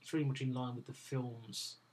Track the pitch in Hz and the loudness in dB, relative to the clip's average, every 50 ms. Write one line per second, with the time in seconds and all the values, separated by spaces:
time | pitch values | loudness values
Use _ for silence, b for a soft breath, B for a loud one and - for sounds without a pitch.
0 | - - - 156 147 135 135 135 135 127 127 127 127 123 123 120 - - 123 - | -8 0 2 4 4 4 4 4 2 2 2 2 0 0 -2 -4 -6 -8 -12 -12
1 | - - 139 131 123 120 117 117 113 117 - - - - - - - - | -6 0 0 0 0 0 -4 -6 -8 -6 -4 -4 -4 -4 -6 -10 -16 -8